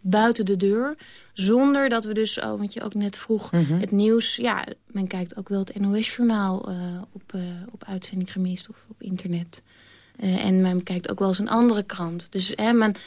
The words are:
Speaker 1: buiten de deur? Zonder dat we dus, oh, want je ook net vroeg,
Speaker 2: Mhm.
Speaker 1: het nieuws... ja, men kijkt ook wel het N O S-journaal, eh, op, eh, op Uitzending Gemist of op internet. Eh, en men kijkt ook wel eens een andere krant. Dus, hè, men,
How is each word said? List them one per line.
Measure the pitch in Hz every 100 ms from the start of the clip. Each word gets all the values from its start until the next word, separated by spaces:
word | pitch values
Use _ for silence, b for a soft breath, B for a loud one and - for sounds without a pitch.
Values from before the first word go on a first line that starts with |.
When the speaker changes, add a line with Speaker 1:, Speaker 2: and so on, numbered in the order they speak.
Speaker 1:
buiten | 190 208 226 226 196
de | 190
deur? | 196 214 277 311 B B B
Zonder | - 196 247 277 277 269
dat | 233 214
we |
dus, | 214 214 -
oh, | - 208
want | 208
je | 226
ook | 214
net | 208 202 -
vroeg, | - 214 -
Speaker 2:
Mhm. | 170 147 170
Speaker 1:
het | 202
nieuws... | 202 214 226 - -
ja, | 240 202 - - _
men | 196 185
kijkt | 185 175 208
ook | 190
wel | 196
het | 190 202
N | 202
O | 208
S-journaal, | 220 - 240 214 190 185 -
eh, | 180 180 180 202
op, | 190 -
eh, | 190 180 175 220
op | 214 -
Uitzending | 185 - 190 180
Gemist | 190 185 180 -
of | - -
op | -
internet. | 190 180 180 170 170 - b b b b b -
Eh, | 196 180 202
en | 185
men | 185 180
kijkt | 180 180 -
ook | 190
wel | 190
eens | 185
een | 214
andere | 226 240 208
krant. | 202 185 165 170 -
Dus, | 196 185 -
hè, | 214
men, | 240 214 196